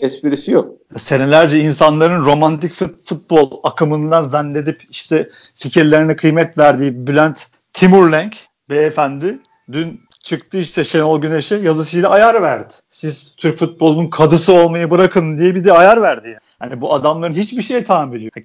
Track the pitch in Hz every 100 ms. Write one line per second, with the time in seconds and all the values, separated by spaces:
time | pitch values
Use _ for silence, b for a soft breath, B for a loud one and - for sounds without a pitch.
0 | 135 - 147 139 - - - - _ -
1 | - 135 135 156 165 151 151 147 156 151
2 | 160 175 139 147 156 156 165 - 190 -
3 | - 165 - 160 139 - 143 - 156 151
4 | 151 165 143 147 147 143 147 - _ -
5 | - 160 - b b _ 139 170 151 151
6 | 156 151 160 156 165 156 147 131 139 123
7 | 123 143 156 139 - _ _ - 185 190
8 | 175 156 202 - _ _ - 143 156 -
9 | 143 139 175 269 _ _ - 139 165 -
10 | _ _ - 165 - 190 160 - 139 160
11 | 156 156 156 160 143 208 185 156 151 175
12 | 185 190 226 226 165 117 104 _ _ -
13 | 156 139 - - 165 156 165 - 160 156
14 | 170 - 156 165 180 180 170 170 165 175
15 | 185 190 160 151 180 185 180 170 185 233
16 | 196 120 113 107 _ _ 123 127 139 143
17 | 151 160 165 160 214 247 - 247 233 180
18 | 139 120 110 -